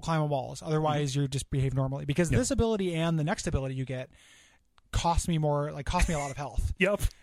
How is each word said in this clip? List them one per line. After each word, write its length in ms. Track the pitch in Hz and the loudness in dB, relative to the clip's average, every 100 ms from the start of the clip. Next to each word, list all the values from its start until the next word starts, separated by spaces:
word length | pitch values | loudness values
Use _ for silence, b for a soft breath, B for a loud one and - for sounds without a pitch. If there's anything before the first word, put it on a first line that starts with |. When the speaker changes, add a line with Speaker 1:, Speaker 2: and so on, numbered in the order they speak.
Speaker 1:
climb 240 | - 156 151 | -2 0 0
walls. 340 | 143 123 139 | -2 -4 -10
Otherwise, 480 | 170 156 156 147 147 | -2 0 2 0 0
Speaker 2:
Mm-hmm. 100 | 131 | 0
Speaker 1:
you 60 | 143 | -2
just 220 | 135 - | -4 -4
behave 240 | 143 135 | -2 0
normally. 300 | 131 135 139 | 0 -2 -2
Because 260 | 147 143 175 | -2 0 2
Speaker 2:
Yep. 80 | 208 | 2
Speaker 1:
this 120 | 247 | 2
ability 440 | 247 226 220 185 | 2 2 2 0
and 240 | 165 165 165 | 0 0 2
the 60 | |
next 220 | 151 208 - | 0 -2 -2
ability 280 | 147 135 | -2 -2
you 100 | 131 131 | -4 -4
get 240 | 127 131 B B B B B _ _ _ | -6 -10 B B B B B _ _ _
cost 360 | - 170 165 - | 0 2 2 2
me 80 | 165 | 0
more, 320 | 151 147 147 | 2 0 -2
like, 140 | 151 139 | -4 -2
cost 220 | 180 170 | 2 2
me 60 | |
a 40 | 156 | 2
lot 120 | 143 | -4
of 60 | 131 | -6
health. 360 | 143 - - | -4 -2 -2
Speaker 2:
<laughs> 40 | - | 2
Yep. 240 | 180 208 - B | 2 2 0 B